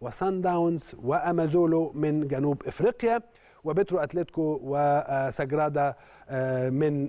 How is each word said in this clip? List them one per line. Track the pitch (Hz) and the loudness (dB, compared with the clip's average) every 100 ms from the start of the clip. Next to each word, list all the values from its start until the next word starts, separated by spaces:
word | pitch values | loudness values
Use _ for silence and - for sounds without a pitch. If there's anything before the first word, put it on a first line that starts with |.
وسان | 120 - 190 190 | -12 -4 -2 0
داونز | 180 175 170 165 - - | 0 2 2 0 -6 -8
وأمازولو | 120 160 175 175 160 170 170 165 160 | -2 0 0 0 2 4 4 4 0
من | 147 151 151 143 | -2 0 0 0
جنوب | 135 143 143 - | 0 0 -2 -4
إفريقيا، | - 190 247 233 233 - _ _ _ | 0 0 2 0 0 -4 _ _ _
وبترو | 156 156 202 180 | -2 0 2 2
أتلتيكو | 147 170 170 - 156 147 | 0 -2 -4 -2 -2 -2
وساجرادا، | 123 139 147 143 - 135 135 123 143 151 151 143 143 135 - - - | -2 2 4 2 2 0 -2 -2 -2 0 0 0 0 -2 -12 -20 -8
آه، | 131 131 131 127 | -4 -2 0 0
من، | 131 151 143 | 0 0 0